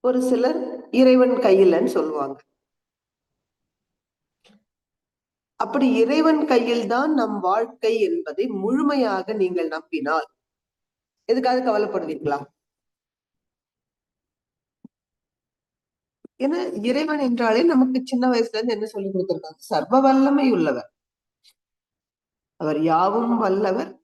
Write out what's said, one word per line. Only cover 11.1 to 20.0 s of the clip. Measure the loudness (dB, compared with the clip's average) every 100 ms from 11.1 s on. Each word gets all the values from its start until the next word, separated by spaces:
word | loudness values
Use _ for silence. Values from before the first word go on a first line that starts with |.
| _ -2
எதுக்காக | 0 0 0
கவலைப்படுவீங்களா? | 0 -2 -2 -4 -6 -6 -6 -6 -8 _ _ _ _ _ _ _ _ _ _ _ _ _ _ _ _ _ _ _ _ _ _ _ -20 _ _ _ _ _ _ _ _ _ _ _ _ _ -20 _
ஏன்னா, | -4 -4 -6 -6
இறைவன் | -4 -4 -4 -4
என்றாலே | -2 -2 0 2
நமக்கு | 2 2 2 -2
சின்ன | -4 -2 0
வயசுல | 0 -2 -4
இருந்து | -4 -4
என்ன |
சொல்லி | -6 -8 -6
கொடுத்திருக்காங்க? | -4 -4 -6 -8 -20 -6
சர்வ | -6 2
வல்லமை | 4